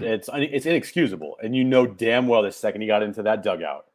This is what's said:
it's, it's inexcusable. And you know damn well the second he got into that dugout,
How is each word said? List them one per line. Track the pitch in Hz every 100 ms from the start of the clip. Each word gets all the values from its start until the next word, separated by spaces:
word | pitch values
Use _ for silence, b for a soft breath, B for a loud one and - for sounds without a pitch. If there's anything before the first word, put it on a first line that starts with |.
it's, | 113 110 -
it's | 143 147 143 147
inexcusable. | 165 - 175 131 90 76 -
And | 110 131
you |
know | 127 127 123
damn | 95 113 120 123
well | 113
the | 101
second | - 107 104
he | 107
got | 104
into | 107 107
that | 104 107
dugout, | 101 87 76 69 -